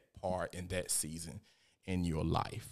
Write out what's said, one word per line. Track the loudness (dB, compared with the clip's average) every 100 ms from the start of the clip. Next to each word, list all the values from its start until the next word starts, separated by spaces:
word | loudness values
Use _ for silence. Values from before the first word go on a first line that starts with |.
| _ -6
part | -2 0 -2 -4
in | -2
that | 0 2
season | 0 0 -4 -8 -10 -14 _ _ _ 0
in | 2 4
your | 4
life. | 4 2 0 -4 -10